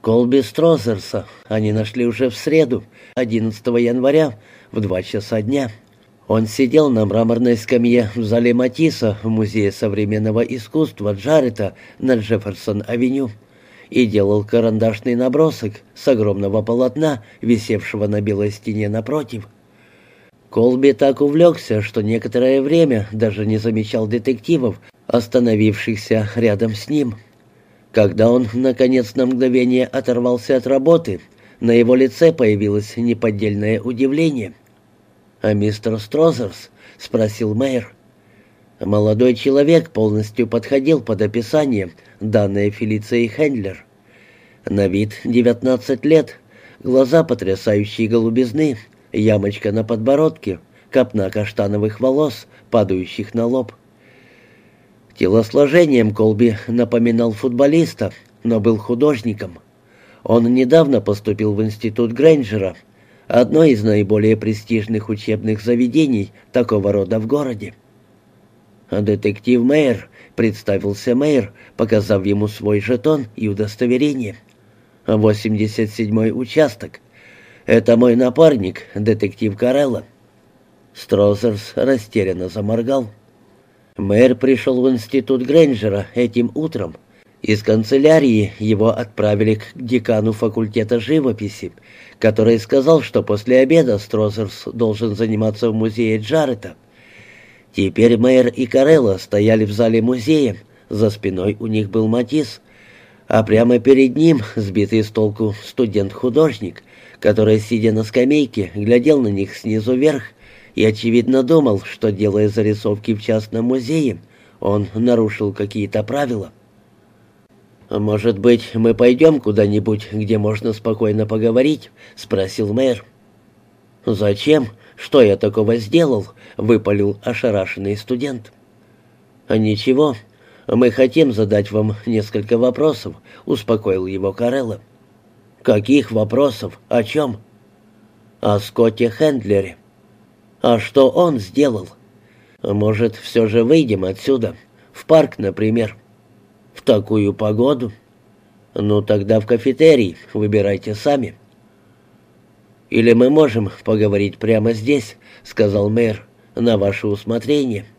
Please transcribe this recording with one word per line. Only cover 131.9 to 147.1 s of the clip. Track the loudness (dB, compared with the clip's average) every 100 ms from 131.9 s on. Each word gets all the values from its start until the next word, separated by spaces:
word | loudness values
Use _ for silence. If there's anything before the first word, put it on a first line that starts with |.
| -4 -4
несколько | -4 -2 -6 -2 0
вопросов», | 0 2 -2 -2 -10 -16 _ -20 -6
успокоил | -6 -2 -2 0 -2 -4
его | -4 -6
Карелло. | -2 -4 -2 -4 -8 _ _ _ _ _ _ _ _
«Каких | 0 0 2 0 2
вопросов? | -2 0 0 0 -2 -12 -14 _
О | -2
чём?» | -2 -4 -4 -6 -16 _ _ _ _ _ _ _ _ _
«О | -2 -2
Скотте | -4 0 0 2 -2
Хендлере». | 0 0 0 0 0 0 -12 _ _ _ _ _ _ _ _
«А | 0 0
что | 0 4 4
он | 4 0 0
сделал?» | -6 0 0 0 -10 -20 _ _ _ _ _ _
«Может, | -4 -2 0 0 -2 -4
всё | -4 -2 0
же | 2
выйдем | 4 2 2 -2
отсюда? | -4 -6 -2 -2 -2 -8 _ _ _
В | -20 2
парк, | 4 4 -2
например?» | -6 -2 -2 0 -4 -8 _ _ _ _ _ _ _
«В | -8
такую | 0 0 2